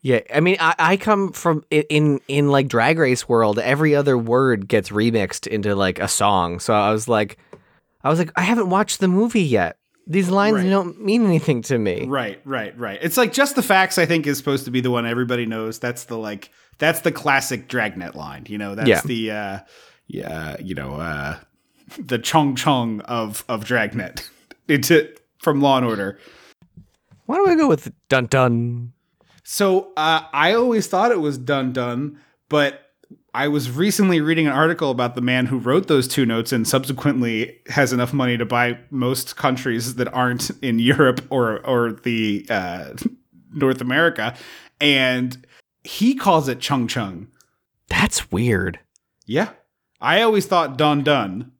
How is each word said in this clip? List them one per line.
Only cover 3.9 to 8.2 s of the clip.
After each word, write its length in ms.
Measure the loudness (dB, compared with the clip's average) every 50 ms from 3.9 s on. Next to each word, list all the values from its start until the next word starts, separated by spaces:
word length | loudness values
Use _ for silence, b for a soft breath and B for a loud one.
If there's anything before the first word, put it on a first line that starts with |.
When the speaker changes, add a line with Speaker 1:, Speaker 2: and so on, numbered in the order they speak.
| 4
Speaker 1:
other 200 | 4 4 2 2
word 520 | 2 2 2 2 2 4 2 2 0 0 0
gets 220 | 0 0 0 0
remixed 580 | 0 2 2 2 2 2 0 -2 -4 -10 -8 -4
into, 260 | -4 -2 0 0 0
like, 240 | 2 0 0 0 -2
a 80 | -4
song. 540 | -2 0 0 2 2 4 2 2 0 -4 -6
So 120 | -2 0 2
I 180 | 2 2 2
was 160 | 0 -2 0 0
like, 300 | 0 0 0 -2 -8 b b b b b b b b b b b b b -2
I 40 | 0
was 120 | 0 0